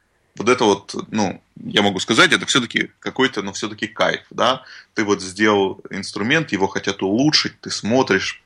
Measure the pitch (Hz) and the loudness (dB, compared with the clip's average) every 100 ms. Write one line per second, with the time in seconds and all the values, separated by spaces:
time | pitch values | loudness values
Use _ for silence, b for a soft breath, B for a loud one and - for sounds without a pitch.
0 | _ _ _ - 101 123 110 95 - - | _ _ _ -4 0 4 4 2 -2 -12
1 | - 107 95 - _ - - 107 101 92 | -6 -2 -2 -4 _ -16 -4 0 2 0
2 | - 117 180 104 165 139 117 120 98 _ | 0 4 4 2 0 -2 0 -4 -6 _
3 | 104 110 131 110 98 98 107 107 107 - | -8 -2 -2 -2 -8 -6 -8 -8 -8 -2
4 | 87 80 - 101 110 131 B B B - | -2 -2 -6 0 0 0 B B B -4
5 | 104 95 92 92 107 101 95 87 - 98 | 0 0 -2 0 2 4 2 -2 -10 -10
6 | 98 104 110 160 156 95 95 101 - 98 | -8 -6 -2 0 0 0 -2 -2 -4 -2
7 | 95 107 151 - 107 - - - 101 127 | 0 2 4 2 0 -6 -10 -6 0 2
8 | 127 95 - - | 4 2 0 -10